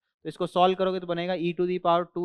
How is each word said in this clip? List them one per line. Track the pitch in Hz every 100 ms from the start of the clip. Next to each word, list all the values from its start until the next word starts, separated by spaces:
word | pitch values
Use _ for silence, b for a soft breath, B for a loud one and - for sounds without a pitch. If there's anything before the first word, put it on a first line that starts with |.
| _ _
तो | 160
इसको | - 175
सॉल्व | 185 185
करोगे | 185 190 185
तो | 175
बनेगा | 170 175
e | 160 175
to | 170 180
the | 180
power | 175 170 175
two | 175